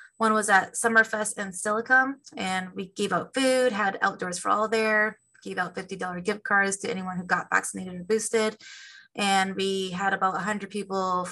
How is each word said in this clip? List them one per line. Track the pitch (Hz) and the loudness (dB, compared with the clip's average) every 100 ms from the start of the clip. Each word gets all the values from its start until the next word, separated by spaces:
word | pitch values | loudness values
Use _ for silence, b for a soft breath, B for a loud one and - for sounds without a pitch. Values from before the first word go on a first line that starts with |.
| B - | B -2
one | 220 | 2
was | 214 208 | 2 4
at | 196 185 - | 4 4 0
Summerfest | 233 226 220 214 208 - | 4 4 4 0 -4 -4
in | 196 | -8
Silicon, | 185 220 214 233 262 262 277 - - | -4 -2 -2 4 4 4 -2 -12 -6
and | 190 185 185 | -2 -2 -4
we | 190 190 | -8 -10
gave | - 202 | -4 -2
out | 180 - | -2 -2
food, | - 269 254 254 | 0 2 4 2
had | 202 196 196 | 2 -2 0
Outdoors | 196 190 185 180 | -2 -2 -6 -4
for | 202 | 0
All | 196 214 | 0 2
there, | 220 220 214 214 214 _ _ | 2 2 4 2 -2 _ _
gave | 196 190 | -8 -6
out | 180 185 | -6 -6
fifty | 185 185 | -10 -8
dollar | 185 180 | -8 -4
gift | 180 208 | -4 -4
cards | - 202 196 196 | 0 2 2 -2
to | - | -4
anyone | 190 185 180 | -6 -6 -8
who | |
got | 180 180 - | -2 -2 0
vaccinated | 185 190 196 185 180 | -2 0 -6 -10 -10
or | |
boosted. | 180 220 220 226 220 220 B B B B B - | -2 -2 0 0 0 -2 B B B B B -4
And | 202 196 190 190 | 2 4 2 0
we | 196 190 185 | -2 -2 -4
had | 180 196 | -2 -2
about | 190 190 185 | 0 0 0
a | |
hundred | 180 208 196 | -2 -4 -6
people, | 208 196 190 185 180 180 | -8 -4 -2 0 0 -2